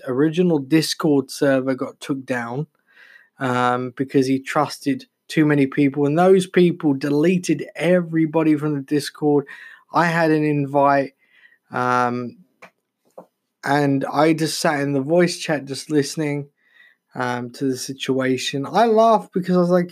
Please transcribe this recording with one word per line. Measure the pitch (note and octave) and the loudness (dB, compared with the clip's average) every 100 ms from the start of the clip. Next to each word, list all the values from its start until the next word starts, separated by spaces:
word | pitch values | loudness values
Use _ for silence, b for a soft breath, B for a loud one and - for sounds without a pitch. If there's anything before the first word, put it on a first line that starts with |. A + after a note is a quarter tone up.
| - | -6
original | B2+ D#3 D#3 F3+ D#3 | 0 0 2 0 0
Discord | C3 D#3+ D3+ - E3 C#3+ C3+ | 2 0 0 -2 0 0 0
server | - C#3+ C3+ C3 B2+ | -2 0 0 -2 -6
got | C3 - | -6 -10
took | - C#3 C3 | -8 -8 -6
down, | B2 A#2 B2+ D#3 _ b b b b b - | -8 -6 -8 -8 _ b b b b b -8
um, | C3 B2 B2 B2 B2+ - | -2 0 0 0 -4 -8
because | C3+ C#3 C3 | -2 0 2
he | C3+ | 0
trusted | - D#3 - - C#3+ B2 - _ - | -2 -2 -2 -4 -4 -6 -6 _ -6
too | - D3+ | 0 2
many | D3 C3+ | 4 2
people, | D3+ C#3+ C#3 C#3+ | 2 0 0 0
and | D#3 | 2
those | F#3 F#3+ F3+ | 4 4 4
people | F#3 F3 E3+ D#3 | 2 2 2 0
deleted | C3+ C#3+ C#3+ E3+ F3+ F3+ C#3+ C3+ - | 0 0 0 2 0 -2 -4 -4 -4
everybody | D#3+ F3+ E3+ D#3+ D#3+ D#3+ D#3 D3 | 0 2 2 0 0 2 2 2
from | D3+ | 0
the | C#3+ | -4
Discord. | C3+ D3 C#3+ - D3+ C#3+ C#3 B B B B | -2 -4 -4 -4 2 2 0 B B B B
I | D3+ E3+ | 0 0
had | E3 D#3+ | 2 2
an | D#3 | 2
invite, | D3+ D3 C#3 C#3+ C#3+ C#3 C3+ _ b b b b _ | 2 0 0 2 2 2 0 _ b b b b _
um, | B2+ B2 B2 B2 B2 A#2+ A#2+ _ _ - _ _ _ _ - - _ _ _ | -4 0 0 0 -2 -8 -14 _ _ -20 _ _ _ _ -20 -20 _ _ _
and | C#3 C#3+ C#3+ C#3 C3+ | -2 0 2 0 -2
I | C#3+ D#3 | 0 2
just | D#3+ D#3 - | 2 -2 -2
sat | E3+ C#3+ | -2 -2
in | C#3 | -2
the | C#3 | -2
voice | C3+ F3 F3 F3 | 0 2 2 0
chat | - D3 C#3 | -6 -6 -6
just | C3 - | -10 -2
listening, | D3+ C#3+ - D3 C#3+ C#3+ b b b b b _ | 0 0 -2 -4 -4 -8 b b b b b _
um, | C3+ B2 B2 B2 | -8 -4 -4 -8
to | A#2+ C#3 | -6 -4
the | B2+ | -4
situation. | - C3+ - C3 C3 B2+ - C#3 C3+ | -8 -10 -4 -2 0 -2 -4 -6 -2
I | F3 A#3 | 0 2
laughed | G#3+ A3+ G#3+ F3+ | 4 4 4 0
because | F#3+ F#3 F3+ | -6 0 2
I | |
was | F3 | 4
like, | F3+ F3 | 2 0